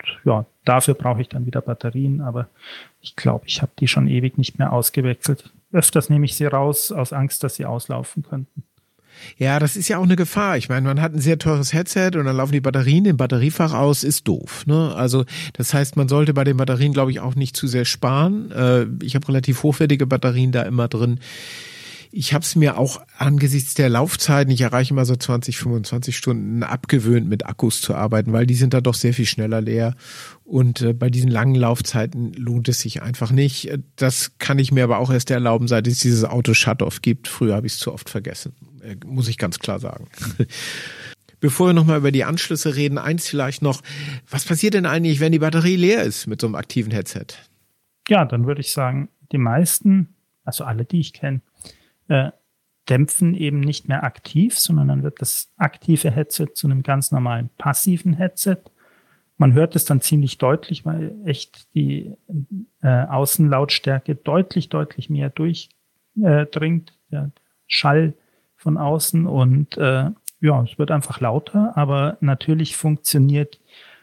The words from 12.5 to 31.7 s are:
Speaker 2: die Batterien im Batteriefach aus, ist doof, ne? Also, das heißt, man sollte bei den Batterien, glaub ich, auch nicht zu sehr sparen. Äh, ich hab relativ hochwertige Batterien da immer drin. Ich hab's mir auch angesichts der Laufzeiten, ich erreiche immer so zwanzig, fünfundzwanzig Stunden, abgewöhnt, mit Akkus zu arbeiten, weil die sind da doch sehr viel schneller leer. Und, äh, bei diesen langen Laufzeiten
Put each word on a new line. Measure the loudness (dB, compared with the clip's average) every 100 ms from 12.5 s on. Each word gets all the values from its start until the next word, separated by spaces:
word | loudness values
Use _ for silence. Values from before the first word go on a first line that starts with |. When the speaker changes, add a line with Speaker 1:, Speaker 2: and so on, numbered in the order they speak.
Speaker 2:
die | 0
Batterien | 0 0 4 4 4
im | 4
Batteriefach | 2 2 2 2 0
aus, | 2 2 2 0
ist | -2 0
doof, | -2 -4 -6 0
ne? | 2 2 0
Also, | 0 2 0 -6 -10
das | -6 -2
heißt, | 0 0 0
man | 2
sollte | 2 2
bei | 2 2
den | 2
Batterien, | 0 2 2
glaub | 2 0
ich, | -2
auch | -4 -2
nicht | -4 -4
zu | -2
sehr | -2
sparen. | -2 -2 0 2 2 0 -4
Äh, | 0 4 4 2 -4
ich | -4 -4
hab | 0
relativ | 0 0 0
hochwertige | 0 2 2 2 2
Batterien | 2 2 2 2
da | 0
immer | -2 -2 -2
drin. | 0 0 0 -6 -18 -16 -18 -18 -20 -20 -20 -12
Ich | -8 -2
hab's | -2 0 2
mir | 2 2
auch | -2 -2 -14 -2
angesichts | 2 4 2 0 -2 0
der | 2
Laufzeiten, | 2 0 0 2 4 4
ich | 2
erreiche | 2 2 0 2
immer | 2
so | 0
zwanzig, | 0 -2 -2 -4
fünfundzwanzig | -2 -2 -4 -6 -4 -4
Stunden, | -2 -2 -2 -4
abgewöhnt, | -2 -4 0 2 4 2 2
mit | -2 -4
Akkus | -2 -2 0
zu | -2
arbeiten, | -2 2 2 2
weil | 2 4
die | 4
sind | 4
da | 4
doch | 2 2
sehr | 0
viel | 2 0
schneller | -2 -2 -2
leer. | 0 0 0 -4 -12 -20 -20 -20
Und, | -4 2 2 2
äh, | 0
bei | 0 0
diesen | 2 2
langen | 2 2 4
Laufzeiten | 2